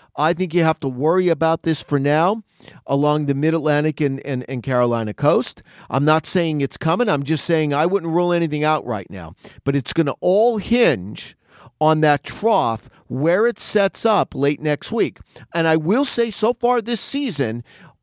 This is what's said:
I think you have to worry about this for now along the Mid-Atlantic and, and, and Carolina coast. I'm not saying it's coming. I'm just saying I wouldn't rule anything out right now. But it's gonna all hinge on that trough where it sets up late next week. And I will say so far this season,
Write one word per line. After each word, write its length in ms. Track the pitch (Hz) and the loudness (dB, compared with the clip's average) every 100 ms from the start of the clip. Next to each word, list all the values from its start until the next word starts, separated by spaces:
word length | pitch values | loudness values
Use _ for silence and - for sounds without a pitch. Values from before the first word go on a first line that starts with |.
| _ | _
I 200 | - 156 | -2 0
think 180 | 170 185 | 0 0
you 100 | 170 | 2
have 180 | 160 156 | 2 0
to 80 | 135 | -4
worry 400 | 123 151 185 180 | -2 0 2 2
about 340 | 147 160 165 | 2 0 0
this 200 | 165 156 | 0 -2
for 160 | - 143 | 0 0
now 440 | 139 151 175 226 - _ - - - | 2 2 2 0 -8 _ -20 -14 -4
along 400 | 139 147 151 143 | 0 2 2 0
the 80 | |
Mid-Atlantic 640 | 139 156 160 147 147 156 151 | 0 2 2 2 2 0 0
and, 180 | 143 135 - | -2 -2 -6
and, 180 | 127 123 | -6 -6
and 160 | 127 | -8
Carolina 520 | 123 127 120 117 107 | -2 0 2 0 -4
coast. 480 | - 143 196 247 - - - - | 0 2 2 0 -10 -20 -20 -4
I'm 160 | 131 | 0
not 220 | 147 156 - | 2 2 2
saying 340 | 180 165 151 | -2 0 0
it's 160 | 135 - | -4 -2
coming. 320 | 160 185 233 | -2 0 0
I'm 140 | 143 | 0
just 240 | 139 156 - | 0 -2 0
saying 260 | 160 151 | 0 2
I 140 | 143 170 | 0 0
wouldn't 260 | 196 165 | 0 0
rule 200 | 165 175 | 0 2
anything 320 | 175 165 147 | 0 0 0
out 220 | 151 156 - | 0 -2 -2
right 220 | 104 - | -6 -8
now. 260 | 95 82 - - - | -12 -12 -14 -20 -10
But 100 | - | -2
it's 200 | 139 - | -2 -2
gonna 200 | - 147 - | -2 -2 -2
all 380 | 175 196 240 220 | 0 2 2 0
hinge 760 | - 240 202 110 95 - - - _ - - - | 0 2 4 2 -4 -12 -16 -20 _ -20 -16 0
on 200 | 151 156 | 2 4
that 240 | 151 143 | 4 2
trough 640 | - - 220 196 123 113 - _ - | -2 -4 0 2 0 -4 -8 _ -10
where 400 | 131 156 185 233 | -2 0 2 0
it 120 | 220 | -2
sets 460 | - 214 196 - | -2 0 0 0
up 300 | 226 196 135 | 0 2 0
late 260 | 131 139 151 | 0 -2 0
next 320 | 151 147 - | -2 -4 -4
week. 260 | 233 196 190 - - - | -2 -2 -4 -20 -20 -8
And 120 | 170 165 | -2 2
I 100 | 160 | 2
will 280 | 156 240 | 2 0
say 260 | 285 - 233 | 0 -2 -2
so 220 | - 220 | 0 -2
far 300 | 247 240 247 | 0 0 0
this 180 | 220 233 | -2 -4
season, 640 | - 277 277 143 113 117 - - - _ | -4 -6 -4 -4 -4 -4 -10 -20 -20 _